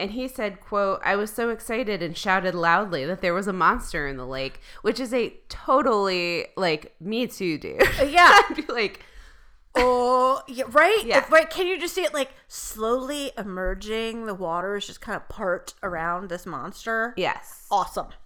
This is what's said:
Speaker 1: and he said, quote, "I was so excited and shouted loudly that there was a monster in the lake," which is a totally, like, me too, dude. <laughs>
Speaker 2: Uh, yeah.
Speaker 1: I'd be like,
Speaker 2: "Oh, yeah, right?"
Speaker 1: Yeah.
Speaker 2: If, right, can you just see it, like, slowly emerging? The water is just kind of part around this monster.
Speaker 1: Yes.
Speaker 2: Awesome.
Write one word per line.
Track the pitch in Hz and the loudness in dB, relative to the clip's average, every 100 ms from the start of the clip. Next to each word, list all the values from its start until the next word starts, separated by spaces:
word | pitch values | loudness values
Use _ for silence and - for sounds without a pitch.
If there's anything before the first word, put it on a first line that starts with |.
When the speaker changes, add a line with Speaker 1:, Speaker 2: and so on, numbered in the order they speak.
Speaker 1:
and | 196 | -8
he | 233 254 | -6 -8
said, | - 208 185 | -6 -8 -8
quote, | - 208 196 190 | -6 -2 0 0
"I | - 202 | 0 0
was | 214 | -2
so | - 233 | -4 -4
excited | 220 - 226 220 196 | -4 -6 -4 -4 -4
and | 165 175 | -6 -6
shouted | 208 185 185 | 0 0 0
loudly | 170 165 175 208 165 139 | 0 2 2 2 -4 -4
that | 185 | -2
there | 185 | 0
was | 175 202 | 0 -2
a | |
monster | 185 170 233 - 165 143 | 2 2 2 -2 -4 -4
in | 135 | -6
the | 127 | -8
lake," | 135 135 - - - | -6 -6 -8 -18 -6
which | 208 220 | -2 -2
is | 254 | -2
a | 247 220 - - | -2 -2 -6 -16
totally, | - - 262 277 214 196 180 175 170 - - | -8 2 4 4 2 2 0 -2 -4 -6 -2
like, | 180 156 - - | 0 0 -6 -14
me | 165 226 240 | -6 -4 -4
too, | - 185 151 | -4 -4 -4
dude. | 80 - | -2 2
<laughs> | - - | 2 4
Speaker 2:
Uh, | |
yeah. | 285 339 349 403 - | 2 8 10 10 6
Speaker 1:
I'd | - | 0
be | - | -6
like, | 240 208 - - - - - - - _ | -2 -4 -4 -20 -20 -20 -20 -20 -20 _
Speaker 2:
"Oh, | - 247 247 247 254 262 269 - | 2 4 4 4 4 4 2 -4
yeah, | 247 254 | -8 0
right?" | 269 339 427 233 | 6 6 4 4
Speaker 1:
Yeah. | 269 | 2
Speaker 2:
If, | 269 | 6
right, | 311 320 | 6 6
can | 339 359 | 0 -2
you | 370 | -2
just | 339 | -4
see | - | -2
it, | 320 | -2
like, | 302 262 - - | -2 -6 -8 -18
slowly | - - 214 220 254 262 294 277 - | -14 -12 -6 -2 -2 -2 -6 -6 -8
emerging? | 202 185 185 190 208 220 226 226 220 | -8 -6 -4 -6 -6 -4 -4 -6 -8
The | |
water | 190 175 170 190 202 | -6 -4 -4 -4 -6
is | 190 | -8
just | - | -12
kind | - 185 | -10 -10
of | - | -10
part | - 190 180 - - | -6 -4 -4 -6 -10
around | 202 170 165 175 196 | -8 -4 -4 -4 -6
this | 175 | -10
monster. | 185 143 143 - 226 226 233 240 | -8 -10 -10 -12 -6 -4 -4 -2
Speaker 1:
Yes. | 160 - - - - | -4 -4 -8 -18 -4
Speaker 2:
Awesome. | 202 180 - - - | -2 -2 -6 -10 -12